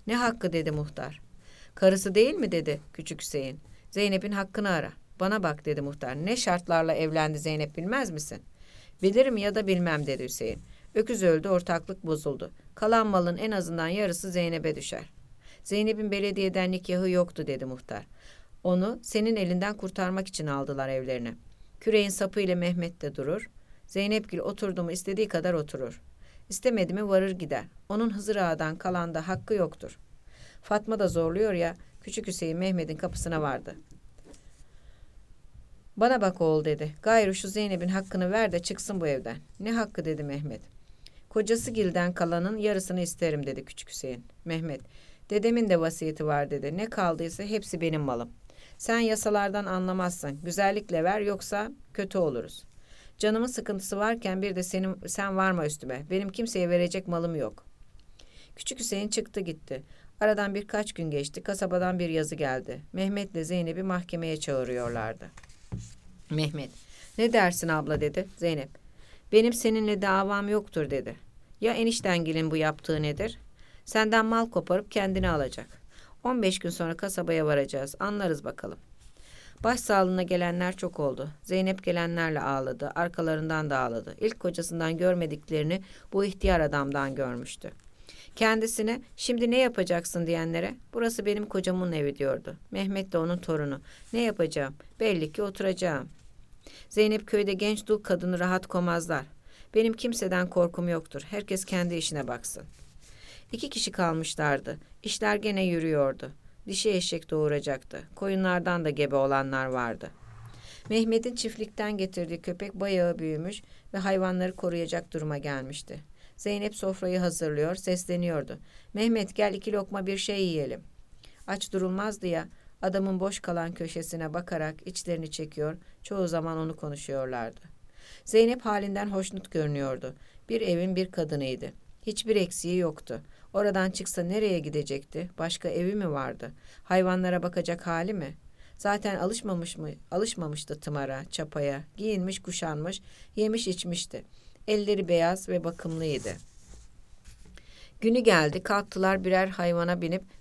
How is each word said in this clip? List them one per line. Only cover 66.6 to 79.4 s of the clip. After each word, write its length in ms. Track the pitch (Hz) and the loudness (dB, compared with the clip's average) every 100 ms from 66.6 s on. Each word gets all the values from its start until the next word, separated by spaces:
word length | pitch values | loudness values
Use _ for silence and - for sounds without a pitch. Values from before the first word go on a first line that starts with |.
| 139 - - - - - | -10 -14 -20 -20 -12 2
"Ne 160 | 233 | 4
dersin 340 | 233 180 175 170 | 6 6 4 2
abla?" 340 | 156 151 151 | 2 2 0
dedi. 260 | 151 160 185 - | 2 0 -6 -2
Zeynep, 320 | 170 156 131 - - - - - - | -2 -2 -4 -12 -20 -20 -20 -20 4
"Benim 220 | 214 233 | 6 6
seninle 480 | 233 226 220 214 208 | 4 2 2 2 2
davam 480 | 196 190 196 202 202 | 2 2 2 0 0
yoktur," 400 | 208 202 165 143 | 0 -2 -4 -2
dedi. 260 | 139 127 113 - - - - | -2 -4 -10 -16 -20 -20 -2
"Ya 120 | 220 | 0
eniştengilin 800 | 226 233 233 196 175 160 160 160 | 2 2 2 2 2 2 2 2
bu 60 | 156 | 2
yaptığı 440 | 156 156 - 156 | 2 0 0 0
nedir?" 380 | 151 147 214 - - - - - - | 2 0 -4 -6 -18 -20 -20 -20 -2
"Senden 400 | 220 214 226 220 | 2 6 6 6
mal 240 | 226 233 | 4 2
koparıp 420 | 180 - 180 208 | 0 2 0 2
kendini 380 | 214 190 190 185 | 0 2 2 2
alacak. 380 | 160 131 - 117 - - - - - | 2 0 -4 -12 -16 -20 -20 -20 -6
On 180 | 240 254 | -2 2
beş 180 | 190 190 | 2 2
gün 100 | 175 | -4
sonra 280 | 170 170 165 | -2 -4 -2
kasabaya 480 | 196 190 170 165 151 | -4 -2 0 2 4
varacağız, 500 | 147 139 139 139 - | 4 2 -2 -4 -4
anlarız 440 | 202 208 180 151 | -4 0 0 -2
bakalım." 360 | 120 - - - - - - - - - | -4 -10 -10 -12 -16 -20 -20 -20 -20 -20